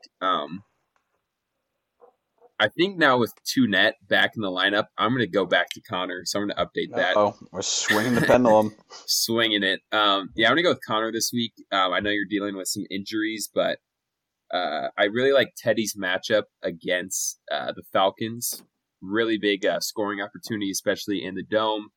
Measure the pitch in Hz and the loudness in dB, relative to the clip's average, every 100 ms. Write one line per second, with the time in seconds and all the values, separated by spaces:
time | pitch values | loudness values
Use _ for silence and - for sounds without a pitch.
0 | - - 92 87 71 87 - _ _ _ | -8 -6 -2 -2 -2 -10 -16 _ _ _
1 | _ _ _ _ _ _ _ _ _ _ | _ _ _ _ _ _ _ _ _ _
2 | - _ _ _ _ - 107 - 185 190 | -20 _ _ _ _ -2 0 2 -2 2
3 | 151 127 113 - - - 120 95 104 - | 4 4 2 -4 -6 0 2 4 4 2
4 | - 101 98 - 101 90 95 104 - - | 0 2 2 -2 -6 0 0 2 -2 0
5 | 104 131 107 92 90 92 87 - - 92 | 0 2 0 0 2 2 0 -4 -8 -6
6 | 92 90 90 101 101 92 87 - 80 - | -4 -6 -4 -4 -2 -2 -4 -4 -6 -2
7 | 90 95 104 - - 90 - - - 107 | 0 2 2 0 -12 -8 -4 -2 2 2
8 | 117 120 - 123 123 107 107 - _ - | 2 2 4 6 6 6 4 -2 _ -14
9 | - - - 113 113 104 98 92 - 107 | -4 -2 0 0 2 2 2 0 -2 2
10 | 104 98 92 98 113 143 175 127 - 110 | 4 2 0 0 2 4 2 0 -2 -2
11 | 113 110 - 120 117 _ - 98 92 90 | -2 -2 -4 -2 -4 _ -4 0 2 0
12 | 104 104 95 104 101 98 92 107 - 98 | 0 -2 -2 -2 -2 -6 -6 -6 -6 -8
13 | 98 110 107 110 - 101 87 - _ _ | -6 -4 -4 -4 -6 -2 -2 -2 _ _
14 | _ _ _ _ - 90 85 78 67 - | _ _ _ _ -8 -4 -4 -4 -6 0
15 | 104 110 135 139 113 - 120 110 110 104 | 0 2 2 4 2 -2 0 0 0 -4
16 | 92 92 - 110 - _ 95 85 90 90 | -4 -4 0 0 0 _ -8 -6 -4 -2
17 | 92 - - - - 76 64 - - 107 | -2 -6 -6 -8 -8 -6 -6 -8 -4 2
18 | 95 - 113 117 - - - _ _ _ | 2 0 -8 -6 -8 -8 -14 _ _ _
19 | 92 104 113 110 101 98 95 87 - - | -4 0 0 0 0 0 0 -2 -4 -4
20 | 104 101 101 92 - 110 101 95 - 95 | -4 -4 -8 -10 -8 -6 -4 -4 -2 -4
21 | - 98 82 95 92 107 110 107 107 | -2 -4 -4 -8 -2 0 0 -2 -6